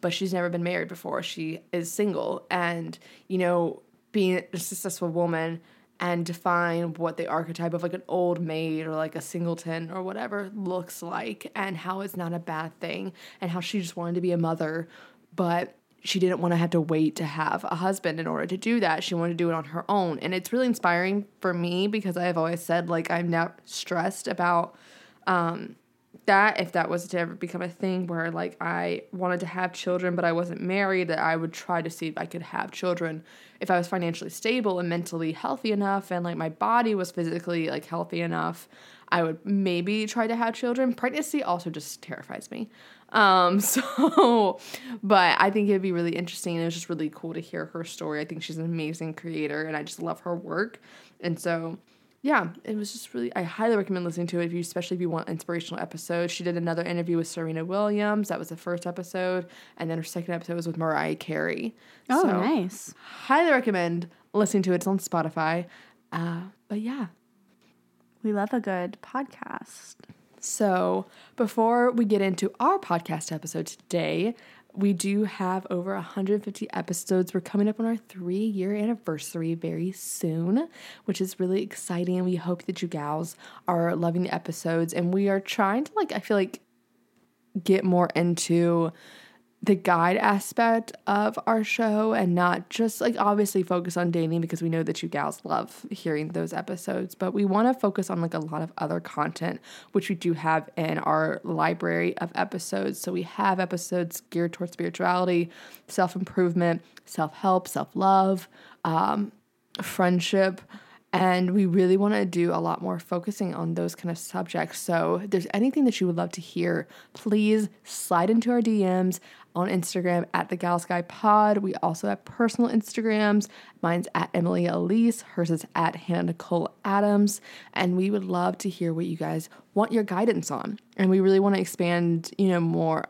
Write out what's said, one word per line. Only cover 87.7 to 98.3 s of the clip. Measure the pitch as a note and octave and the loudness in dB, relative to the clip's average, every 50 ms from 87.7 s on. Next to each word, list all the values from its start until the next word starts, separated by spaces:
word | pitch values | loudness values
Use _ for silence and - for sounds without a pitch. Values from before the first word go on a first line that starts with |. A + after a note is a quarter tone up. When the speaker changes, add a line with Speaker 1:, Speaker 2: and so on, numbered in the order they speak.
| F#3+ F#3+ - | 4 4 6
Speaker 1:
more | F#3 F3+ F3+ F3 E3 - | 4 6 6 4 4 4
into | D#3 E3+ F3 F3 E3 - - E3+ E3+ E3+ E3+ E3+ E3+ E3 D#3+ E3 - - - - - - - _ _ _ _ _ _ - | 2 2 2 2 0 2 2 4 4 4 4 4 2 2 0 -2 -8 -20 -20 -20 -20 -20 -20 _ _ _ _ _ _ 4
the | - G3+ | 4 4
guide | F#3+ - G3 F3 E3+ E3 F3 F#3 A3 | 4 6 4 4 6 6 4 4 4
aspect | - - G#3 G3 - - - - A#3 A#3 A3+ A3+ A3+ - - - _ - | 4 4 4 4 0 -4 0 2 4 4 4 2 0 -4 -14 -8 _ 0
of | G3+ G3+ G#3 G#3+ A3+ - - - | 2 2 2 0 -2 -2 0 2
our | A3+ A3+ A3 | 2 2 2
show | - - - A#3 A3 G#3+ G#3+ G#3+ A3 A3 | 0 0 0 2 2 2 2 2 2 2
and | A3+ G3 F3+ F3 | 2 2 2 4
not | F3 F3 F3 F3 F3 F3 _ | 4 4 4 2 0 -4 _
just, | - - A3+ A3+ - - | -2 0 0 0 2 2
like, | - A#3+ A#3 - | 0 0 2 4
obviously | - G#3 G#3 G#3 G#3 G3+ - G3 F3+ | 4 4 6 4 4 4 4 0 2
focus | - F#3 F3+ F3 F3+ E3 F3 | 2 0 0 0 -2 -2 0
on | F3 F3 | 0 2
dating | E3+ E3+ D#3+ D#3+ E3 E3+ | 2 2 2 2 0 0
because | E3+ E3 - D#3+ | 0 -2 -4 -2
we | E3 E3 | -2 0
know | E3 E3 D#3+ | 0 0 0
that | D#3 E3+ - | -2 -2 -4
you | - E3 | -4 -4
gals | E3 C#3+ C#3+ D3 C#3+ - _ | -2 -2 -2 -2 -4 -6 _
love | D#3+ D#3 - - - - - - - | -2 -2 -2 -2 -4 -12 -16 -12 -12
hearing | G#3 - - E3+ D#3 D3+ D#3 D#3 | -12 -8 -4 -4 -2 -2 -4 -4
those | E3+ E3 E3 E3 E3+ | -4 -4 -4 -4 -4
episodes, | D#3+ F3+ - F#3+ F3 - - - F#3 F#3 F3+ - | -6 -6 -6 -10 -8 -6 -6 -4 -4 -6 -8 -6
but | _ F#3+ F#3 - | _ -6 -4 0
we | G#3 G3+ | 0 0
wanna | G3 F#3+ G#3 A3+ B3 C4 | 2 4 4 4 4 2
focus | B3+ - G3+ G3 - F#3 - | 2 0 0 0 0 -4 -2
on, | F#3+ F3 | -2 -2
like, | E3+ E3+ | -2 -2